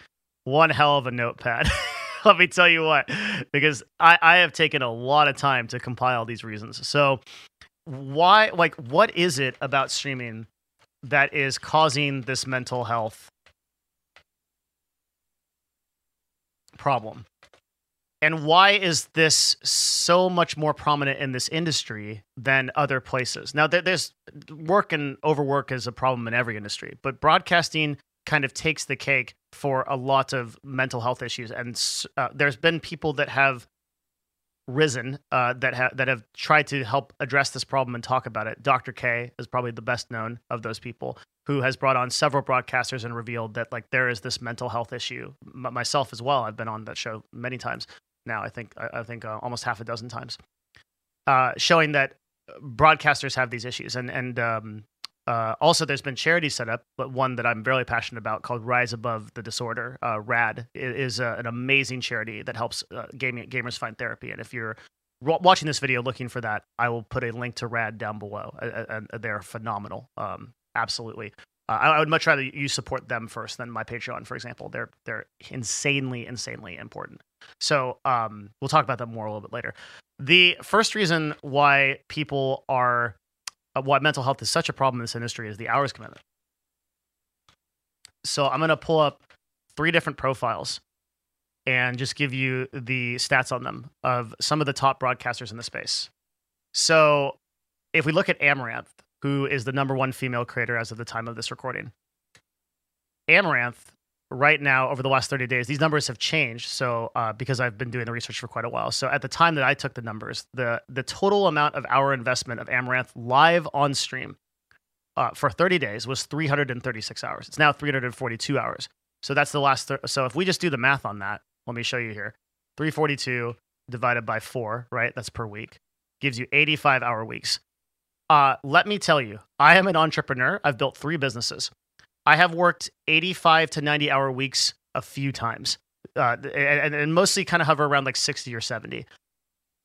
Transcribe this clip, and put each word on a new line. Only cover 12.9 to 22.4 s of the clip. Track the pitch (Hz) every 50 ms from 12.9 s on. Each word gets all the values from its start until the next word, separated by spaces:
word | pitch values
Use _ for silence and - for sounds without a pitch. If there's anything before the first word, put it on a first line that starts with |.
| 117 117 110 110 - - - - _ _ _ _ _ _ _ _ _ _ _ _ _ _ _ _ _ - _ _ _ _ _ _ _ _ _ _ _ _ _ _ _ _ _ _ _ _ _ _ _ _ _ _ _ _ _ _ _ _ _ _ _ _ _ _ _ _ _ _ _ _ _ _ _ _ _ _ - -
problem? | - 143 135 117 107 107 - 123 110 - _ _ _ _ _ _ _ _ _ _ _ _ _ _ _ _ _ _
And | 151 156 160 160 147
why | 151 165 180 190 202
is | 202 208 190 175 160 131 - - _
this | 160 160 156 139 - - - - - -
so | - - - - - - - - - 175 180 185 185
much | 180 175 165 - -
more | 151 151 151 143
prominent | - - 151 147 143 143 139 131 -
in | 143 135 127
this | 127 - -
industry | 156 160 175 160 139 - - - 113 107 104 104 110 104 - _ _
than | -